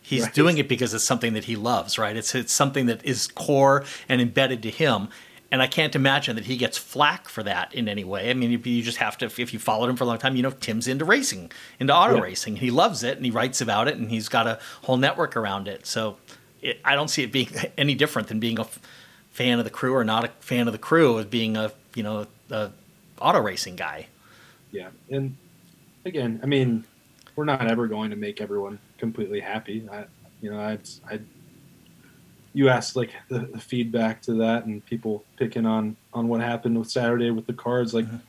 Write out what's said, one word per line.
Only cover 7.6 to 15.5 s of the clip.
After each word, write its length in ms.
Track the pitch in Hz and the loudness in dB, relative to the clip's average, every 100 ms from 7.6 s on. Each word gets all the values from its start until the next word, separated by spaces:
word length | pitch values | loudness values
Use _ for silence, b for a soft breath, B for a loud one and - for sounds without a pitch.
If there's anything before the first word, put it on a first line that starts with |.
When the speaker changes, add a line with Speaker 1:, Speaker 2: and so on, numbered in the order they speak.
| - | -4
Speaker 1:
in 160 | 143 110 | -4 -2
any 140 | 101 92 | -4 -4
way. 240 | 98 110 | -4 -2
I 40 | |
mean, 180 | 127 120 | 0 0
you, 60 | 120 | 0
you 180 | 123 120 | 0 -2
just 160 | 117 117 | -2 -2
have 200 | 110 - | -2 -2
to, 80 | 117 | -6
if, 120 | - | -4
if 140 | 120 | -6
you 80 | 110 | -4
followed 300 | - 110 120 | -2 0 0
him 80 | 127 | 0
for 80 | 123 | 0
a 20 | |
long 100 | 117 | 0
time, 180 | 131 131 | 0 2
you 80 | |
know 80 | 131 | 0
Tim's 360 | 135 - 113 120 | -2 -4 -4 -2
into 160 | 135 | -2
racing, 480 | 160 240 262 92 87 B B B | 2 2 2 -6 -12 B B B
into 140 | 127 | 4
auto 220 | 160 208 233 | 6 6 4
Speaker 2:
Yeah. 60 | |
Speaker 1:
racing. 360 | 92 92 - 104 | 2 -6 -6 -2
He 140 | 123 | 0
loves 320 | 123 214 135 | 4 4 2
it, 140 | 120 - | -4 -2
and 80 | 127 | -2
he 60 | |
writes 280 | 113 127 131 | 0 0 0
about 280 | 113 104 123 | 0 2 2
it, 100 | 147 | -2
and 120 | 113 | -4
he's 200 | 113 107 | -4 0
got 180 | 120 113 | 2 2
a 120 | 113 B B | -2 B B
whole 140 | - 127 | 0 2
network 380 | 139 170 151 117 | 2 2 -2 0
around 320 | 104 | -2